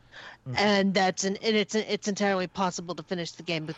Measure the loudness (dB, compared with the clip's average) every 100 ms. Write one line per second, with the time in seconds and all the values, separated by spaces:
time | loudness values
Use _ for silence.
0 | -16 -20 -18 -16 -6 2 4 4 4 4
1 | 2 2 -2 -2 0 2 2 0 -2 -2
2 | -2 0 2 2 -2 -2 -2 -2 -8 -8
3 | -6 -6 -6 -8 -6 -4 -4